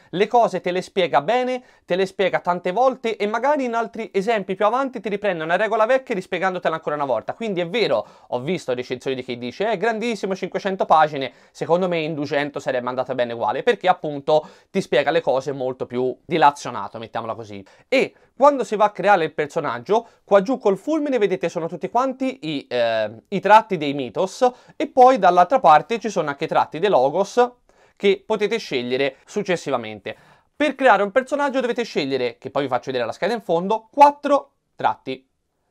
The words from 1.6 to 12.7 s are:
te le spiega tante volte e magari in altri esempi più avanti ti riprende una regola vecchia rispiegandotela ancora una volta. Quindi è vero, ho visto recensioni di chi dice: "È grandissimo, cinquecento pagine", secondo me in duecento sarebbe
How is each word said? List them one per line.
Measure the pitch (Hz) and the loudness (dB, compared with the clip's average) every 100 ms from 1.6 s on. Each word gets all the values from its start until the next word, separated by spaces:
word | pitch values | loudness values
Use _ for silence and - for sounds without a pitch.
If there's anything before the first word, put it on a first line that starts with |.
| - _ | -10 _
te | - 180 | -4 -2
le | 190 | -2
spiega | - 185 156 | 0 0 0
tante | - 175 180 | -2 -2 -2
volte | 185 262 254 226 220 | 2 0 0 -6 -4
e | 208 | -4
magari | 226 262 294 | -2 0 0
in | 247 | 0
altri | 226 226 220 220 | -4 -4 -8 -4
esempi | 196 190 220 190 | -4 0 -2 -2
più | 185 | 0
avanti | 208 247 269 247 | 0 0 -2 -6
ti | 202 | -6
riprende | 202 208 170 | -4 -2 -4
una | 156 180 | -2 0
regola | 214 220 | 0 0
vecchia | 220 262 262 | 2 2 0
rispiegandotela | 202 - 180 185 185 175 160 | -6 -4 -2 -2 -2 -4 -4
ancora | - 147 | -4 -4
una | |
volta. | 139 110 - | -2 -2 -4
Quindi | - 226 175 | -8 -4 -4
è | 170 | -2
vero, | 220 170 117 - - - | 0 0 0 -2 -14 -8
ho | 123 | -6
visto | 135 180 - | -4 -6 -4
recensioni | 123 123 127 135 | -6 -4 -8 -6
di | 131 | -6
chi | 123 123 | -6 -8
dice: | 120 - 208 | -8 -4 -4
"È | 202 | -2
grandissimo, | 220 220 233 220 196 | -2 -2 -4 -4 -6
cinquecento | 190 180 185 190 190 - | -6 -6 -6 -6 -4 4
pagine", | 160 156 143 127 - _ | 4 4 0 -8 -10 _
secondo | - 147 170 185 | -10 -2 0 0
me | 170 | -2
in | 156 | -4
duecento | 156 147 147 147 147 | -4 -2 -2 -2 -6
sarebbe | 147 | -4